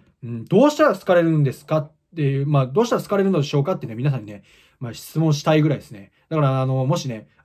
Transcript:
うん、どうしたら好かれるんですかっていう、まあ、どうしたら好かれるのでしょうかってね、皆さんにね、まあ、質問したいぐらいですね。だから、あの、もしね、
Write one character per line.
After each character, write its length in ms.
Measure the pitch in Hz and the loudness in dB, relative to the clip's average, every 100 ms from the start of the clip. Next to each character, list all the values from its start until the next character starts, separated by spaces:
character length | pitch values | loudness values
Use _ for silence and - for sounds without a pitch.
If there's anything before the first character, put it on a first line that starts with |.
| _ _ | _ _
う 40 | 117 | -14
ん、 180 | 117 110 | -12 0
ど 200 | 190 285 | 4 4
う 60 | |
し 60 | 294 | 4
た 80 | 302 | 2
ら 100 | 196 | 2
好 100 | - | 2
か 100 | 175 | 2
れ 80 | |
る 80 | 165 | 4
ん 120 | 156 | 2
で 80 | 139 | 2
す 120 | - - | -2 -4
か 120 | 156 | -4
っ 140 | 147 _ _ 165 | -4 _ _ -4
て 60 | |
い 200 | 143 135 | -2 -2
う、 60 | 143 | 0
ま 140 | 147 | 2
あ、 60 | 127 | 2
ど 140 | 147 | 0
う 40 | 233 | 0
し 40 | |
た 80 | 214 | -2
ら 40 | |
好 60 | - | -2
か 100 | 202 | 0
れ 60 | |
る 80 | 196 | 2
の 100 | 175 | 0
で 60 | 139 | 0
し 80 | 147 | -2
ょ 40 | |
う 40 | |
か 100 | 143 | -2
っ 60 | 185 | -4
て 80 | 110 | -6
ね、 80 | 110 | -4
皆 160 | 139 | -2
さ 60 | 131 | -2
ん 40 | |
に 60 | 104 | -6
ね、 160 | 101 - _ _ _ | -16 -20 _ _ _
ま 100 | 117 | -14
あ、 40 | |
質 260 | 117 - 156 | -14 -8 -2
問 140 | 160 | 0
し 100 | 147 | 0
た 120 | - 156 | 2 2
い 60 | |
ぐ 80 | 151 | 2
ら 60 | 120 | -2
い 20 | |
で 40 | |
す 80 | - | -8
ね。 200 | 104 - _ - | -20 -20 _ -8
だ 80 | 160 | -2
か 40 | |
ら、 200 | 139 131 | 0 0
あ 40 | 131 | -2
の、 200 | 131 131 | 0 0
も 120 | 165 | -2
し 100 | 143 | -4
ね、 200 | 110 - _ | -10 -14 _